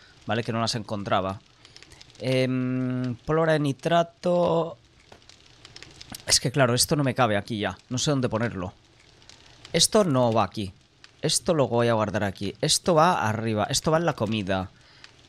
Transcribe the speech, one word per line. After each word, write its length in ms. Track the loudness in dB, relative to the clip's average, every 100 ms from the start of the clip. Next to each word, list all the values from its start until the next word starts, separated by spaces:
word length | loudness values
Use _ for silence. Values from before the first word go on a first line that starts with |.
| -20 -14 -4
¿Vale? 160 | -4
Que 100 | -2
no 80 | -2
las 140 | -2
encontraba. 640 | -4 -6 -8 0 0 0 -4 -12 _ -20 -20 -20 -20 -20 -8
Em, 960 | -2 0 0 0 -2 -2 -2 -4 -4 -6 -2
pólvora 280 | 0 2
de 40 | 2
nitrato. 1200 | 0 -2 0 2 0 -4 -2 0 2 0 -2 -8 _ _ -20 -20 -20 -20 -20 -20 -20 -20 -20 -20 -18 -12 -2
Es 140 | 0
que, 100 | 2
claro, 240 | 4 4
esto 220 | 4 2 0
no 80 |
me 100 | 0
cabe 220 | 2 2 2
aquí 220 | -2 -4
ya. 180 | -4 -6 -8
No 80 | -4
sé 120 | -2
dónde 180 | 0 0
ponerlo. 440 | -2 -4 -4 -8 -10 _ -20 -20 -20 -20 -20 -20 -20 -4
Esto 320 | 2 4 4
no 280 | 4 2 4
va 120 | 2
aquí. 280 | 0 -2 -10 -12 _ _ -20 _
Esto 320 | -4 -2 0
lo 160 | 2 2
voy 200 | 2 2
a 60 |
guardar 300 | 2 0 -2
aquí. 300 | -4 -4 -8 -4
Esto 340 | -2 0 2
va 340 | 4 4 2 0
arriba. 380 | -2 -2 -2 -2
Esto 220 | -2 0
va 80 | 0
en 80 | 0
la 80 |
comida. 560 | -2 -2 -2 -2 -2 -4 -12 -20 -20 -20 -20